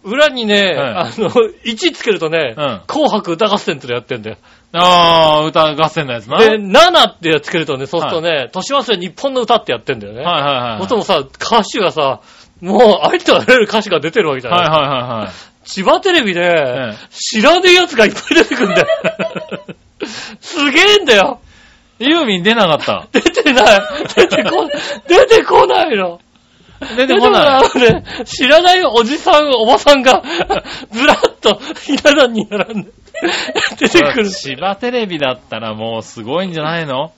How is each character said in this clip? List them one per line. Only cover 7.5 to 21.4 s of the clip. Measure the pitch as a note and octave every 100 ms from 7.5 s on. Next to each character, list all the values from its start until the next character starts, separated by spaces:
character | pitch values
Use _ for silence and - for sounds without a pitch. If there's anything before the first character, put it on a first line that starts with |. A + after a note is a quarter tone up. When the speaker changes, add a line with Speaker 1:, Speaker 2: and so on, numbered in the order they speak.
Speaker 1:
け | F3
る | D3+
と | C3+
ね、 |
そ | C3+ E3+
う |
す | D3+
る |
と | E3
ね、 | E3
Speaker 2:
は | D#3
い。 | B2
Speaker 1:
年 | F#3 F3+
忘 | C#4 A#3+
れ | G3+
日 | F3+
本 | - C#4
の | C4
歌 | A3+ A3+
っ |
て | -
や | A#2+
っ |
て | -
ん | B2+
だ | G2+
よ |
ね。 | A2
Speaker 2:
は | D#3+ E3
い |
は |
い |
は | C#3+
い | C3+ B2 A2
は | F#3+
い。 |
Speaker 1:
そ | A3+
う |
す | F3+
る | F3
と |
も | C3+
う | -
さ、 | - B3+
歌 |
手 | G3 -
が | F3
さ、 | D3+ C#3 A#2+ _ - _ _
も | F3 G3+ A#3+ F3+
う |
あ | -
り | F4+
と | E4+ G#3+
あ |
ら | -
ゆ | B3+
る |
歌 | G#3 G#3+
手 | G#3
が | E3
出 | D3
て | A3+
る | E3
わ | C3+
け |
じ | B2
ゃ |
な | F3
い。 |
Speaker 2:
は | E3
い |
は | D#3
い |
は | C#3
い | C3+ B2 A#2
は | G2+
い。 | - - _ -
Speaker 1:
千 | -
葉 | F#3+ E4
テ | G4
レ | F4
ビ | A3
で、 | F3
Speaker 2:
え | F3 E3+ C3+ B2 B2
え。 | G#2 -
Speaker 1:
知 | - - A3+
ら | A#3+ F4+
ね | F#4
え |
や | F4+ F4
つ |
が | A#3+ D3+
い |
っ |
ぱ | -
い | - D#4
出 | -
て | B3+
く |
ん | B3+
だ | -
よ。 | D5 D#5+ - - - - - G3+ - E3+ _ _
Speaker 2:
<laughs> | C4 G#3+ - A3
Speaker 1:
す | - E4 C#4+
げ | C#4 G4
え | G#4
ん |
だ | E4+
よ。 | G#3 F3+ -